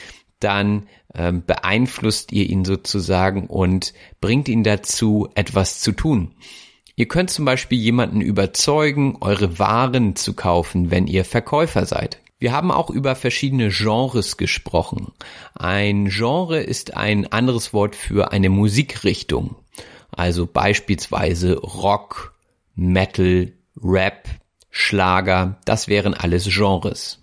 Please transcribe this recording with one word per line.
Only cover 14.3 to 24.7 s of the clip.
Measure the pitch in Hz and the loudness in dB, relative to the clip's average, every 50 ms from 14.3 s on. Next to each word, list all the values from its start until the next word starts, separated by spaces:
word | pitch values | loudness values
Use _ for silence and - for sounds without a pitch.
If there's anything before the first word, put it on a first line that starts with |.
| - | -4
gesprochen. | - - 82 - - - - - 82 80 - - - - - - _ - - - - - - - | -4 -2 -2 -2 -4 -4 -2 -2 0 0 -2 -4 -8 -8 -10 -14 _ -20 -20 -20 -20 -20 -20 -14
Ein | - - 87 95 101 101 101 101 101 101 98 | -8 -4 -2 0 0 0 0 2 2 0 0
Genre | 95 101 113 120 139 175 185 165 165 156 | 0 0 0 0 0 0 0 0 -2 -2
ist | - - - - - - - | -2 -4 -6 -6 -6 -8 -6
ein | - - 104 107 101 98 - - | -4 0 0 2 0 0 0 0
anderes | 110 123 127 123 113 - - - | 0 2 2 0 0 -2 -2 0
Wort | 107 101 104 - | 0 0 0 -2
für | - - - - 101 - - - | -6 -8 -2 0 0 0 2 2
eine | 101 95 95 | 2 4 4
Musikrichtung. | 95 101 104 107 101 120 151 - - - - 98 - - - - 78 64 - - - - - _ - - - - - - - _ - | 4 4 4 4 4 2 0 0 -4 -4 -2 -2 -2 -2 -4 -4 -4 -4 -4 -6 -8 -12 -18 _ -20 -20 -20 -20 -20 -20 -20 _ -6
Also | - 87 90 85 87 87 | -2 -2 0 0 0 -2
beispielsweise | - - - 98 101 104 - - - 101 - - - - - - 80 90 82 90 90 90 - | -2 0 0 2 2 0 0 0 -2 -2 -4 -2 -4 -4 -2 0 0 0 0 2 0 0 0
Rock, | - - - - - 98 98 - - - - - - - - _ _ _ _ _ _ _ _ - | -2 -8 -10 -4 0 0 0 0 -2 -8 -12 -14 -14 -14 -18 _ _ _ _ _ _ _ _ -2
Metal, | 90 90 90 92 95 - - - 92 90 90 90 90 90 - _ _ _ _ - - | 0 2 2 2 0 0 0 0 2 4 4 2 2 -2 -6 _ _ _ _ -8 -2
Rap, | 90 92 95 92 98 - - - - - - - _ _ _ - _ | 0 2 2 2 0 -2 -6 -10 -14 -14 -14 -14 _ _ _ -20 _